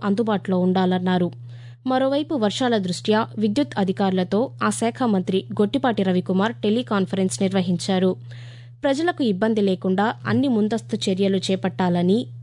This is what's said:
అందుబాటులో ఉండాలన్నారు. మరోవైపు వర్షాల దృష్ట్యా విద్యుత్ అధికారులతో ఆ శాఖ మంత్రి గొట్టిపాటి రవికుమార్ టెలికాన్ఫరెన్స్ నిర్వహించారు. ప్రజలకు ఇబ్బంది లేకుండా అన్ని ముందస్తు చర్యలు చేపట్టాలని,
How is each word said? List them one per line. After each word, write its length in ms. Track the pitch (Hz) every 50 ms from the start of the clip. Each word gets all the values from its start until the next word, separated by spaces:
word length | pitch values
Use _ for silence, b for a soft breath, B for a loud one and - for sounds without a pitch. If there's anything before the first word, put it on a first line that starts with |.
| -
అందుబాటులో 540 | 202 202 202 233 220 208 185 - - 185 180
ఉండాలన్నారు. 720 | 180 185 185 190 185 185 185 185 180 185 180 180 180 170 - - B B B B B B B B B
మరోవైపు 480 | 262 262 262 269 269 277 285 302 - 330
వర్షాల 400 | 254 214 202 - - 262 247 233 214
దృష్ట్యా 400 | 185 180 170 - - - 214 220 226 - - 214
విద్యుత్ 360 | 208 220 208 233 240 233 - 214
అధికారులతో 600 | 196 185 185 - 202 190 185 185 180 180 196 202 262 - - -
ఆ 60 | 208 208
శాఖ 320 | 208 - 226 233 233 - 254 233 202
మంత్రి 240 | 185 185 - 185 185 - - 202 -
గొట్టిపాటి 440 | 208 208 - 269 - 254 214 202
రవికుమార్ 520 | 190 190 180 180 180 - 185 185 196 226 233 -
టెలికాన్ఫరెన్స్ 720 | - 208 208 240 247 - 220 196 190 - - 190 190 185 - -
నిర్వహించారు. 680 | 196 185 190 196 175 185 175 165 - - 190 185 190 185 185 - B B B B B B B B B B B B
ప్రజలకు 400 | - 277 269 277 330 349 349 - 285
ఇబ్బంది 360 | 226 190 180 220 226 226 214
లేకుండా 460 | 202 196 185 180 - 190 190 190 202 233 240 - -
అన్ని 220 | - - 247 262 285
ముందస్తు 480 | 240 208 214 214 233 220 220 - 226
చర్యలు 400 | 208 - 208 185 180 202 196 190
చేపట్టాలని, 800 | 185 180 - 190 185 - 185 - - 185 180 175 175 175 180 196 240 262 - - -